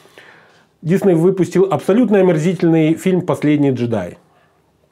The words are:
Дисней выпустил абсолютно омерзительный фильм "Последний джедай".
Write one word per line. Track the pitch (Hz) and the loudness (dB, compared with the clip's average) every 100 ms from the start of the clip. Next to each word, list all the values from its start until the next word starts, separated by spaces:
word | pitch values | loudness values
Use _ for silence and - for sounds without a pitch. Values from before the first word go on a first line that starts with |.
| _ - - - _ _ _ _ | _ -20 -20 -20 _ _ _ _
Дисней | 156 190 202 | -4 0 2
выпустил | 165 175 185 170 180 190 | 2 0 0 -2 0 0
абсолютно | 147 - 214 220 202 | -2 0 0 2 2
омерзительный | 180 156 165 175 170 165 156 | 2 2 -2 0 2 2 2
фильм | 160 185 180 | 0 -2 -2
"Последний | 175 139 147 147 143 | -2 -2 0 0 0
джедай". | 120 120 110 87 90 _ _ _ _ _ _ _ | 0 -4 -4 -8 -14 _ _ _ _ _ _ _